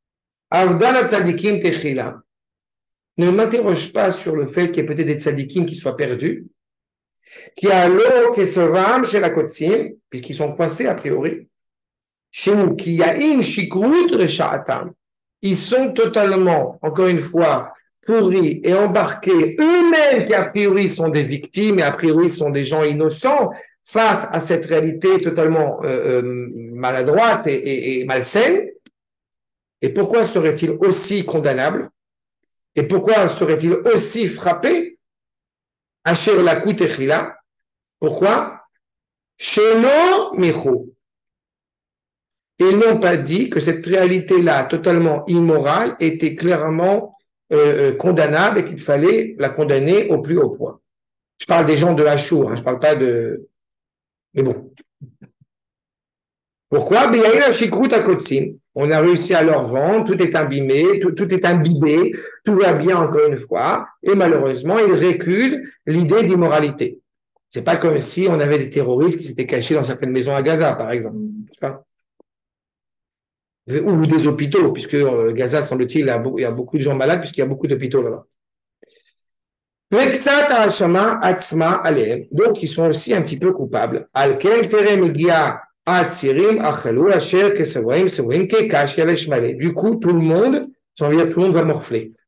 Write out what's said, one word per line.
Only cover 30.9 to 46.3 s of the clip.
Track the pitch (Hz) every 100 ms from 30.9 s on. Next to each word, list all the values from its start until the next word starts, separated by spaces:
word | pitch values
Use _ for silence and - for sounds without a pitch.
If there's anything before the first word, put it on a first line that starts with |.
| 185 - 202 175
condamnable ? | 165 139 131 147 214 285 _ _ _ _ _ _ _ _ 151
Et |
pourquoi | 143 185 185 220 180
serait-il | - 156 156 165
aussi | 180 240 220 - 226 196
frappé ? | - 185 170 277 349 - - _ _ _ _ _ _ _ _ _ _
Asher | 170 170 220 196
Lakut | 175 156 208 190
Echila. | 175 - 135 160 - - _ _ _ _ _ _
Pourquoi ? | 156 - 190 233 - - _ _ _ _ _ _ _ _
Shelo | - 208 220 226 254 294 359 392 403 -
Michu. | 175 - 139 123 - _ _ _ _ _ _ _ _ _ _ _ _ _ _ _ _ -
Ils | 185 202
n'ont | 226 220
pas | 185 151
dit | 139 180 262
que | 165
cette | 170 165 170
réalité-là, | 190 180 185 185 185 170 139 131
totalement | 165 180 170 165 147 -
immorale, | 170 165 156 139 175 233 -
était | 160 160 160